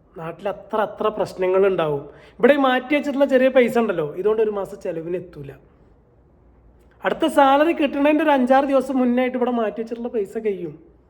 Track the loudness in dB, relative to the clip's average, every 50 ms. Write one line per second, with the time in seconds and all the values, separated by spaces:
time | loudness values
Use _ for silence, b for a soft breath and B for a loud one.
0 | _ _ _ -14 -14 -14 -14 -8 -8 -8 -8 -8 -10 -6 -2 -2 -2 -2 -4 -4
1 | -4 -2 -2 -2 -4 -6 -4 -4 -2 0 2 2 2 2 2 0 -2 -2 -4 -6
2 | -8 B B B B B B B 4 4 6 6 4 2 0 0 0 -2 -2 -2
3 | -2 -2 0 0 2 2 4 4 4 4 4 4 4 4 2 0 0 0 -2 -2
4 | -4 -4 -6 -2 -2 0 0 2 0 0 -2 -4 -8 -8 -12 -12 -10 -8 -8 -8
5 | -8 -6 -8 -8 -8 -12 -16 -18 -18 -18 -18 -20 _ _ _ _ _ _ _ _
6 | _ _ _ _ _ _ _ _ _ _ _ _ _ -20 _ _ _ _ _ _
7 | -4 -4 -2 -2 -2 0 4 4 6 6 6 4 4 2 2 0 -2 -2 0 0
8 | 2 2 2 2 2 2 2 2 4 4 4 2 4 2 0 0 0 0 -2 0
9 | 0 0 0 0 -2 -2 -2 -2 -4 -2 -2 -2 -4 -4 -4 -8 -10 -10 -10 -10
10 | -10 -8 -6 -6 -6 -6 -8 -6 -6 -6 -6 -6 -8 -12 -14 -16 -20 -20 _ _
11 | _ _